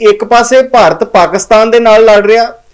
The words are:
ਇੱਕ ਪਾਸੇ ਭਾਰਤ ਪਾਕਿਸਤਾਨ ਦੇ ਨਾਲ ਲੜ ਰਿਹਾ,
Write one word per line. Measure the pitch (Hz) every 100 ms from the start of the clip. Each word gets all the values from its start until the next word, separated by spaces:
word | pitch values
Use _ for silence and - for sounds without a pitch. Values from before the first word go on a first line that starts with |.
| 214
ਇੱਕ | 208 220
ਪਾਸੇ | 240 233 262 262
ਭਾਰਤ | 247 180 160
ਪਾਕਿਸਤਾਨ | 226 - - 196 - 220 226
ਦੇ | 233
ਨਾਲ | 233 214 226
ਲੜ | 208 202
ਰਿਹਾ, | 226 233 - _